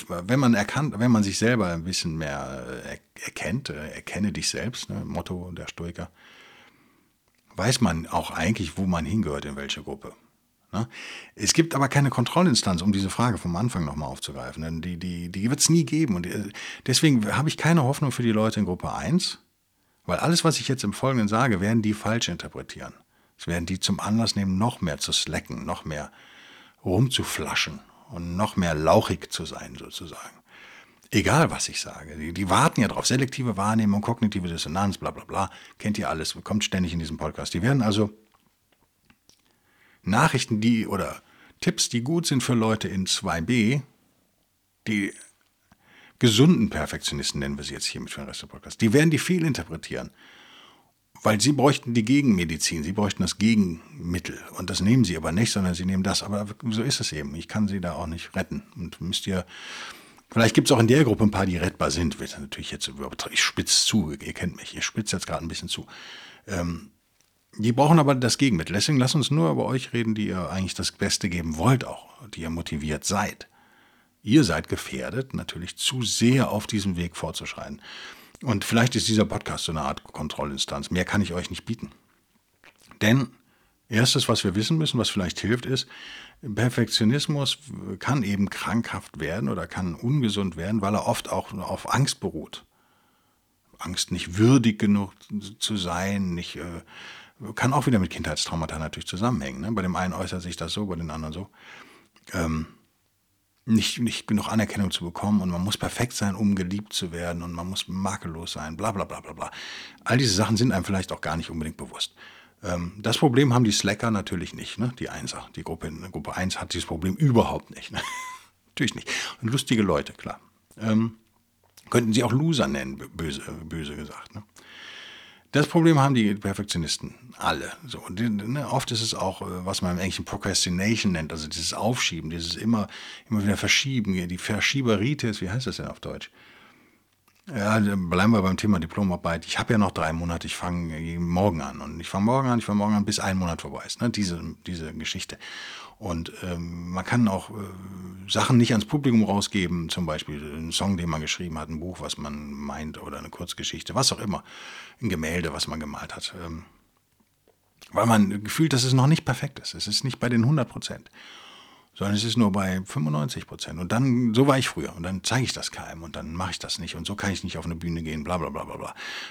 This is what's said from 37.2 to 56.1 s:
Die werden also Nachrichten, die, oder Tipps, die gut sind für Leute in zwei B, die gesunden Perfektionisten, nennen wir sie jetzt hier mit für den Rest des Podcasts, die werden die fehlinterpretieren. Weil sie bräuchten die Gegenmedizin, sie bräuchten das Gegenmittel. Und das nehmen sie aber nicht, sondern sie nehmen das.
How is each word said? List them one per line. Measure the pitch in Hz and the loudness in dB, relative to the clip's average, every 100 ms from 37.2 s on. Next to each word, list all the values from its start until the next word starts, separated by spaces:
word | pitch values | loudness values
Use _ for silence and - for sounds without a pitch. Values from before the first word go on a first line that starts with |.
| 78 - 71 | -6 -6 -4
Die | 90 | 0
werden | 110 139 | 2 4
also | 110 101 104 - _ _ _ _ _ _ _ _ _ _ _ _ _ _ _ _ _ _ | 4 2 0 -2 _ _ _ _ _ _ _ _ _ _ _ _ _ _ _ _ _ _
Nachrichten, | - 110 156 127 - 107 | 0 4 4 4 0 2
die, | 117 113 - | 4 2 2
oder | 101 76 69 _ _ - - | -2 -2 -6 _ _ -20 -4
Tipps, | - - - | -2 0 0
die | 120 | 0
gut | 120 170 165 | 0 0 2
sind | 135 | 0
für | - | 2
Leute | 120 110 110 92 | 2 4 2 -2
in | 95 92 | -2 -2
zwei | - 95 82 | -2 -2 -2
B, | 82 127 107 143 - _ _ _ _ _ _ _ _ _ - | 2 4 4 2 -2 _ _ _ _ _ _ _ _ _ -4
die | 104 95 - - _ _ _ _ _ _ - - - | -2 -2 -6 -20 _ _ _ _ _ _ -20 -20 2
gesunden | 120 107 151 147 101 | 4 8 8 8 4
Perfektionisten, | 80 76 80 - 71 - 73 | 0 -4 -4 -4 -4 -4 -2
nennen | 69 71 | -4 -4
wir | |
sie | 71 | -8
jetzt | 65 - | -6 -6
hier | 65 | -6
mit | 62 | -10
für | - | -10
den | 67 | -10
Rest | - | -12
des | - | -14
Podcasts, | - - - | -16 -14 0
die | 113 | 4
werden | 131 160 | 6 6
die | 147 | 4
fehlinterpretieren. | - 185 160 117 87 82 - 64 - _ - - - - - _ _ _ _ - | 2 2 2 -2 -4 -10 -8 -8 -8 _ -20 -20 -20 -20 -20 _ _ _ _ -4
Weil | - 107 | 0 2
sie | 123 | 4
bräuchten | 143 139 139 127 | 6 6 4 0
die | 120 | 0
Gegenmedizin, | 110 143 139 92 85 80 - 82 | 4 4 6 4 2 0 -2 -2
sie | 73 | -4
bräuchten | 98 101 - | 0 0 0
das | 90 - | -2 2
Gegenmittel. | 107 110 92 82 - 76 87 87 - - - - | 4 6 4 0 -12 -10 -4 -4 -4 -10 -12 -10
Und | 92 | -4
das | 85 | 0
nehmen | 95 131 | 4 6
sie | 98 82 | 6 2
aber | 80 | 0
nicht, | 85 113 | 2 2
sondern | 101 92 | 2 0
sie | 87 | 0
nehmen | 92 95 | 0 2
das. | 95 | 2